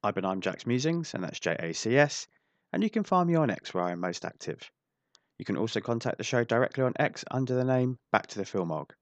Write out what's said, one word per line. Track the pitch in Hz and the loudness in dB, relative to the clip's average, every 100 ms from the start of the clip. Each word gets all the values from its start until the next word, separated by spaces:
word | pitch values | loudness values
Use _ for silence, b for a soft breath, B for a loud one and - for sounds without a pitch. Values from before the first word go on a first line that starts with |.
I've | 104 | 0
been | 98 95 | 0 -2
I'm | 95 | -2
Jack's | 92 - - | -2 -4 -2
Musings, | 123 151 170 165 | 0 2 -2 -4
and | - | -6
that's | 92 - | -6 -4
J | - 82 | -2 -2
A | 85 | -4
C | 82 110 131 | -4 2 4
S, | 147 - - _ _ _ _ | 4 2 -12 _ _ _ _
and | - | 0
you | 214 | 0
can | 220 | 0
find | 202 185 170 | 0 2 4
me | 165 | 4
on | 147 | 4
X | 98 - | 0 -4
where | 90 | -2
I'm | 90 87 | -2 0
most | 90 87 - | -4 -4 -8
active. | - - - - _ _ _ _ b b _ | -10 -10 -10 -12 _ _ _ _ b b _
You | |
can | - 95 | -4 -2
also | 110 110 | 0 -2
contact | 110 117 117 - | -2 -2 -2 -4
the | |
show | 107 127 | 0 0
directly | 117 117 127 - | 2 2 2 2
on | 131 - | 0 2
X | 151 - - | -2 -2 -6
under | 131 127 | -2 0
the | 127 | 0
name | 127 127 127 127 _ | 2 2 2 -2 _
Back | 107 - | 0 0
to | 107 | -8
the | |
Filmog. | 95 101 85 78 71 - | -4 -2 -2 -2 -6 -16